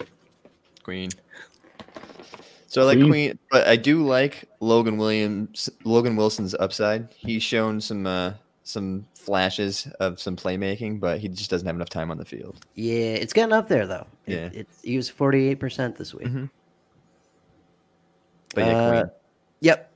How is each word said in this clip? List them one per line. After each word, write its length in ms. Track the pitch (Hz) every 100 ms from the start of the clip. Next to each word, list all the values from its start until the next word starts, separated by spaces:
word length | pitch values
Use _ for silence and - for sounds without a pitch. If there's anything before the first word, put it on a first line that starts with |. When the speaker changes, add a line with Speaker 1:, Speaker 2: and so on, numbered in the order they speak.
| - _ _ _ - _ _ _
Speaker 1:
Queen. 260 | - 92 92 - _ - - _ _ - - - - - - - - - -
So 140 | 131
I 40 | 135
like 120 | 127
Speaker 2:
Queen. 120 | 147
Speaker 1:
Queen, 300 | 151 143 - -
but 140 | 131 -
I 100 | 117
do 260 | 131 165 143
like 400 | 127 143 - - -
Logan 380 | 113 117 113 107
Williams, 720 | 110 107 107 101 107 - - _ 113
Logan 300 | 117 120 107
Wilson's 360 | 107 110 92 -
upside. 520 | 95 - 104 110 117 _
He's 260 | 110 113
shown 380 | - 117 110 107
some, 260 | 107 104 95
uh, 280 | 90 90 104 _ _
some 420 | - 107 95 95 107
flashes 720 | - - 98 92 - 101 98 - -
of 180 | 95 87
some 160 | 98 90
playmaking, 640 | 95 92 98 101 110 104
but 200 | 90 87
he 100 | 98
just 200 | 92 -
doesn't 160 | 87 90
have 100 | 85
enough 140 | 85
time 220 | 82 82
on 60 | 80
the 80 | -
field. 400 | - - - -
Speaker 3:
Yeah, 400 | - 113 117 113 110
it's 160 | 117
getting 220 | 220 226
up 160 | 220 220
there, 180 | 127 95
though. 200 | 92 - _ -
It, 80 |
Speaker 1:
Yeah. 160 | 87 85
Speaker 3:
it's, 280 | 104 107 _
he 160 | - 127
was 100 | 123
forty-eight 520 | - 139 135 135 139
percent 360 | 131 - 123 -
this 180 | -
week. 140 | - 123
Speaker 1:
Mm-hmm. 180 | 131 135 _ _ _ _ _ _ _ _ _ _ _ _ _ _ _ _ _ _ _ _ 107
But 100 | 113
yeah, 120 | 113
Speaker 3:
Uh, 140 | 117 117
Speaker 1:
Queen. 80 | 87 - _ _ _ -
Speaker 3:
yep. 300 | 160 - -